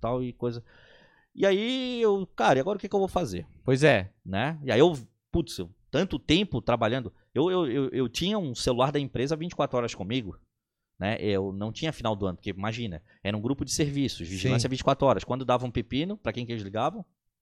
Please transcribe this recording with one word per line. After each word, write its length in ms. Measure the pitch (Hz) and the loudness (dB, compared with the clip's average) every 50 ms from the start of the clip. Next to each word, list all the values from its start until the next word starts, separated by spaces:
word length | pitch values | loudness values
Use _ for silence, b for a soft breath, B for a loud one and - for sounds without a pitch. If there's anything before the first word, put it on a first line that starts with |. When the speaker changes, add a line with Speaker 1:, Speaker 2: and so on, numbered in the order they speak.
Speaker 1:
tal, 240 | - 113 123 127 127 | -4 -2 -2 -2 -2
e 80 | 123 117 | -4 -6
coisa. 320 | - - 120 117 120 - b b b b b b b b b b b b b - | -4 -4 -4 -4 -6 -10 b b b b b b b b b b b b b -4
E 140 | - 185 | 0 2
aí 560 | 196 196 196 214 233 262 262 254 254 247 240 226 | 2 4 2 2 0 -2 -2 -2 -2 -2 2 2
eu, 240 | 214 202 196 190 - - | 4 4 2 0 -4 -4
"Cara, 240 | - 233 214 151 131 | 0 4 4 4 4
e 20 | |
agora 180 | 131 175 208 196 | 2 0 -2 -4
o 20 | |
que 80 | - 196 | -4 -2
que 80 | - | 0
eu 20 | 202 | 0
vou 80 | 190 | 0
fazer?" 400 | 185 - 185 175 123 92 87 85 - - - - | 0 0 -2 -2 -2 -4 -6 -8 -10 -16 -8 -2
Speaker 2:
Pois 200 | - 131 127 143 | 0 2 4 6
é. 280 | 156 131 107 92 95 _ _ - | 6 6 4 2 -4 _ _ -10
Speaker 1:
Né? 320 | 87 95 95 120 147 165 156 143 | -6 -4 -2 -2 -2 -4 -4 -2
E 80 | 131 110 | 2 6
aí 80 | 113 | 6
eu, 180 | 147 180 165 135 113 - _ _ _ _ | 6 6 6 2 -8 -14 _ _ _ _
putz, 260 | - 170 160 - - - | -2 -2 -2 -2 -4 -10
eu, 120 | 92 85 - _ _ _ | -10 -10 -12 _ _ _
tanto 280 | - 135 185 185 - - | -2 -2 -2 0 -2 -4
tempo 420 | - - 156 - 214 - - 120 | 0 2 2 2 2 2 -2 -4
trabalhando, 520 | - - 120 120 113 107 117 135 120 92 - _ _ _ - | 0 0 0 2 2 2 0 0 -4 -6 -12 _ _ _ 0
eu, 160 | 113 147 180 | 2 2 2
eu, 160 | 185 185 175 139 | 2 2 0 0
eu, 180 | 113 139 135 131 | 2 0 0 0
eu 180 | - 120 131 120 | 0 0 -2 0
tinha 280 | - - 160 180 214 220 | -2 -2 -2 0 0 -2
um 140 | 185 143 117 | -2 -4 -4
celular 380 | - - 135 127 117 127 143 | -2 0 0 2 4 2 2
da 80 | 147 147 | 2 0
empresa 380 | 143 131 - - 120 143 160 | -2 -2 -2 -2 -2 -2 -2
vinte 160 | 151 160 175 - | -2 -4 -6 -2
e 20 | |
quatro 200 | - 151 135 - | -2 -2 0 0
horas 180 | 123 120 113 - | 0 -2 -2 -4
comigo, 420 | - 98 90 117 131 117 92 85 - _ _ _ _ _ _ _ _ _ _ _ - | -6 -6 -2 -2 -2 -2 -4 -10 -14 _ _ _ _ _ _ _ _ _ _ _ -4
né? 180 | 87 101 110 - | -2 -2 -2 0
Eu 320 | - 107 101 95 95 98 95 | 0 0 0 2 0 -2 -4
não 180 | 98 104 110 107 | -4 -6 -6 -6
tinha 200 | - - 160 143 | -4 -4 -4 -4
final 240 | - 120 113 110 | -2 -2 -2 -2
do 100 | 101 101 | 0 0
ano, 100 | 95 90 | -2 -2
porque 140 | - - 104 | -4 -6 -8
imagina, 500 | 95 92 98 110 110 120 120 110 87 78 - b b b b | -8 -4 -4 -4 -4 -4 -6 -6 -8 -10 -12 b b b b
era 140 | 98 104 | -4 -4
um 40 | 107 | -2
grupo 240 | 104 120 139 143 147 | -2 -2 -2 0 -2
de 60 | 135 - | -2 0
serviços, 540 | - 160 143 139 143 139 117 - - 90 | 0 0 0 0 0 0 0 -2 -4 -8
Speaker 2:
Sim. 60 | 82 95 | -6 -6
Speaker 1:
vigilância 340 | 95 90 127 127 127 117 135 | -2 0 2 2 2 2 0
vinte 120 | 131 127 | -2 0
e 40 | - | 2
quatro 220 | - 135 - 139 | 2 2 4 4
horas. 160 | 135 117 95 - | 4 4 4 2
Quando 220 | - 123 127 135 | -4 -4 -4 0
dava 200 | 123 123 123 127 | 0 0 0 0
um 40 | 127 | -2
pepino, 460 | 117 123 123 - - 131 156 185 208 | -4 -4 -4 -2 -2 -2 -2 -2 -4
pra 160 | 208 - 123 104 | -6 -6 -6 -6
quem 120 | 120 123 | -6 -6
que 60 | 110 | -6
eles 140 | 117 113 104 | -6 -8 -6
ligavam? 400 | 98 98 110 117 151 185 226 180 _ _ _ _ _ _ _ | -6 -4 -2 -2 -2 -2 -6 -12 _ _ _ _ _ _ _